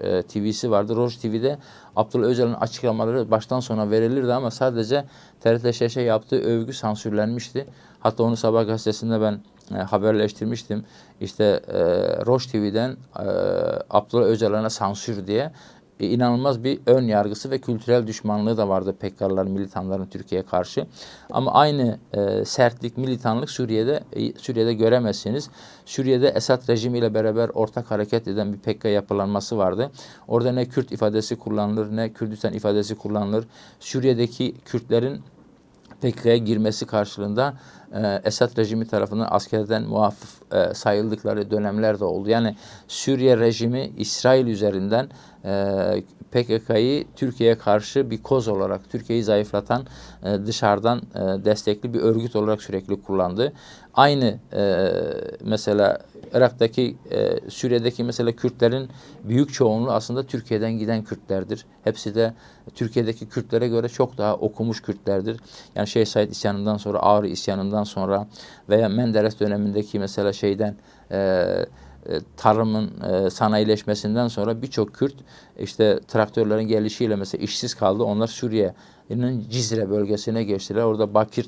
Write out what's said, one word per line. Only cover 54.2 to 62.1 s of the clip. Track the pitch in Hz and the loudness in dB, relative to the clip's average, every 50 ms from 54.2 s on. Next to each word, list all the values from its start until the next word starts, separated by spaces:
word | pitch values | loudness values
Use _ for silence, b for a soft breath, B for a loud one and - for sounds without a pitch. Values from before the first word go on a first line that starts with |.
| 131 113 104 104 - - - | 2 0 0 -2 -8 -8 -2
e, | 98 101 101 92 85 95 92 87 - - 78 69 - - - - - - | 0 2 2 2 2 2 2 2 0 -2 -2 -4 -6 -8 -10 -10 -10 -4
mesela | 107 110 107 - - 104 104 101 98 - - - - - - - - - | -2 -2 -2 0 2 4 4 4 4 4 0 -4 -14 -20 -20 -10 -2 2
Irak'taki, | 120 127 120 - - 120 113 113 - 127 120 - - - - | 4 4 4 4 2 0 0 2 0 -2 -2 -2 -6 -10 -6
e, | - 104 107 - - - - - | -2 0 0 0 0 -2 -4 -8
Suriye'deki | - - - 127 120 120 117 120 117 - 117 | -10 -4 -2 0 0 2 0 0 -2 -2 -4
mesela | 120 117 - 123 117 | -4 -2 -2 0 -2
Kürtlerin | 117 - - 127 117 - 120 117 120 135 131 127 B B B B B B B | -2 0 -2 -2 0 2 2 2 2 2 -4 -8 B B B B B B B
büyük | 101 113 123 143 143 - | 0 2 2 2 2 2
çoğunluğu | - 135 110 107 113 117 131 | 2 2 2 2 2 0 0
aslında | 113 107 110 - 120 127 135 | 0 0 -2 -2 -6 -6 -6
Türkiye'den | 131 - 123 117 - 113 107 107 113 | -4 -6 -8 -4 -2 -2 -2 -2 -2
giden | 113 110 107 104 113 110 107 | -2 -2 -2 -2 -2 -2 -4
Kürtlerdir. | - 110 - - - 98 95 92 92 107 104 - b b b b | -6 -10 -10 -6 -4 -4 -4 -4 -4 -6 -8 -10 b b b b
Hepsi | 107 107 - - 110 | -4 -4 -2 -4 -4